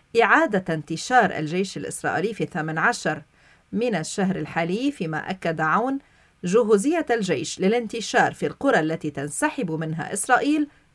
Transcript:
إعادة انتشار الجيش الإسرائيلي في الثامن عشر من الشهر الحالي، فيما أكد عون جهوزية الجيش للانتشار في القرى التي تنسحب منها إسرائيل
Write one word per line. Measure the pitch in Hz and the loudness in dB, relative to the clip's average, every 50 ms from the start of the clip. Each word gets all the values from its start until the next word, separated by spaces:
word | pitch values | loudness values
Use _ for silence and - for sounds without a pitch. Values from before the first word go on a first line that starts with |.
| _ _ - 226 | _ _ 2 4
إعادة | 233 196 226 285 330 294 208 190 185 - 165 | 6 6 6 6 6 4 2 -2 0 0 -4
انتشار | 156 147 - 170 165 - - 254 247 214 180 - | -4 -4 -6 -8 -8 -2 4 4 6 6 4 0
الجيش | - 156 147 170 180 196 190 - | -2 -4 -2 -2 -2 -2 -4 -6
الإسرائيلي | - - - - - - 147 90 139 185 - - | -8 -8 -8 -8 -4 -4 -2 -2 -2 -2 -4 -4
في | - 160 | -4 -6
الثامن | - - 170 151 160 156 | -4 -4 -6 -4 -4 -2
عشر | 160 165 226 - - - 170 151 147 - _ _ _ _ _ _ _ _ _ | 2 2 2 0 0 -2 -4 -4 -4 -8 _ _ _ _ _ _ _ _ _
من | - 196 240 254 214 | -4 -2 -2 0 0
الشهر | 160 156 - - - 190 190 190 | -2 -4 -4 -2 -2 0 0 0
الحالي، | 156 156 - - 165 170 170 180 226 262 285 | -2 -4 -4 -2 -2 -2 0 -2 0 -2 -2
فيما | 277 - 185 160 156 151 - - | -2 -2 -6 -4 -4 -6 -6 -6
أكد | 185 185 - 170 160 156 | -8 -4 -4 -4 -2 0
عون | 156 156 160 196 233 262 277 269 - _ _ _ _ _ _ _ - | 0 2 2 2 2 0 -2 -4 -6 _ _ _ _ _ _ _ -4
جهوزية | 180 180 240 233 202 220 196 202 285 339 339 302 - | 2 2 4 6 6 4 4 4 2 0 0 0 0
الجيش | 240 233 196 175 160 127 156 - - - | 0 0 0 0 0 -2 -2 -6 -4 0
للانتشار | 185 190 226 247 233 208 - 233 202 - - 226 170 135 - | 0 2 2 2 -2 -4 -8 -8 -6 0 2 2 2 2 0
في | - 170 | -2 -6
القرى | 147 - - - 277 247 180 | -6 -4 0 0 2 2 4
التي | 156 156 160 165 - 151 | 2 0 -4 -4 -6 -6
تنسحب | - 143 143 151 - - 302 302 - - 226 160 | -6 -6 -8 -6 -4 -2 -2 -2 -2 -4 -4 -4
منها | 160 156 160 160 156 160 147 - - | -4 -4 -4 -4 -6 -6 -6 -6 -6
إسرائيل | 196 - - 254 - - 285 302 311 294 - _ _ _ _ | -6 2 2 2 2 4 2 2 0 0 -4 _ _ _ _